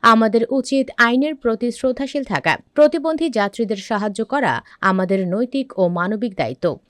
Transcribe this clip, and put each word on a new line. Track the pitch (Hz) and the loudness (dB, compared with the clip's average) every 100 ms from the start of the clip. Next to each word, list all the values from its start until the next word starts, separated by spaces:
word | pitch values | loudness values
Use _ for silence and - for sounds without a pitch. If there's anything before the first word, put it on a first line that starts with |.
| - | 6
আমাদের | 226 220 220 233 269 | 4 4 2 0 -2
উচিত | 247 269 262 - 240 | 0 0 -2 0 2
আইনের | 247 294 302 | 2 0 -2
প্রতি | 240 220 240 226 | -2 -2 -4 -2
শ্রদ্ধাশীল | 262 254 269 285 262 | -2 -2 -4 -6 -4
থাকা। | 151 151 - - - | -2 0 -2 -2 4
প্রতিবন্ধী | 302 339 302 320 330 233 | 4 4 -2 -2 -2 0
যাত্রীদের | 202 - 220 202 - | -2 -2 -4 -4 -4
সাহায্য | 214 214 202 226 | -2 -2 -4 -4
করা | 277 240 120 - - 190 | 0 0 -2 -6 -4 0
আমাদের | 190 185 190 185 | 0 0 0 0
নৈতিক | 190 247 269 269 - | -2 -2 -4 -6 0
ও | 180 175 | 0 0
মানবিক | 180 214 233 185 | -2 -2 -6 -4
দায়িত্ব। | 117 127 175 139 _ | -6 -2 -4 -4 _